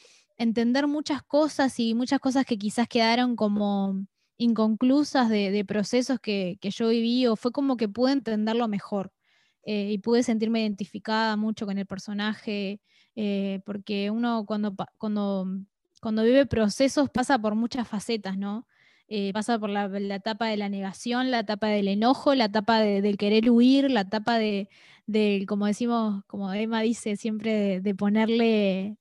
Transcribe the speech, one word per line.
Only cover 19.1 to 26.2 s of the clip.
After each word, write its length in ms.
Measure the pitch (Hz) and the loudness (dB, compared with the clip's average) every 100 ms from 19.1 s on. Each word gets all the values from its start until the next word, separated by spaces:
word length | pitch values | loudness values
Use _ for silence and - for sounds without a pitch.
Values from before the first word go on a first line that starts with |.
| 220 196 | -4 -4
pasa 260 | 208 208 233 | -2 -2 -2
por 100 | 208 | -2
la, 180 | 202 202 | -2 -4
la 280 | 196 202 196 | -4 -4 -4
etapa 320 | 220 220 226 | -6 -4 -2
de 100 | 214 | -2
la 120 | 202 | -4
negación, 640 | 196 190 - 240 240 254 | -4 -8 -8 -4 -2 0
la 80 | 240 | 0
etapa 280 | 214 208 214 | -2 -2 0
del 200 | 208 196 | 2 2
enojo, 480 | 202 233 269 294 277 | 2 2 2 2 2
la 100 | 214 | 2
etapa 340 | 214 208 226 | 2 2 4
de, 220 | 214 202 | 4 2
del 160 | 208 196 | 0 0
querer 320 | 208 220 226 | 2 4 6
huir, 400 | 233 247 277 277 | 6 8 6 4
la 100 | 240 | 2
etapa 360 | 190 220 214 233 | 0 -2 0 0
de, 320 | 214 202 202 _ - - - | 0 -2 -6 _ -20 -16 -4
del, 380 | 214 208 196 190 | 2 2 2 0
como 200 | 208 202 | 0 0
decimos, 580 | 208 240 233 220 202 | 0 0 0 0 -2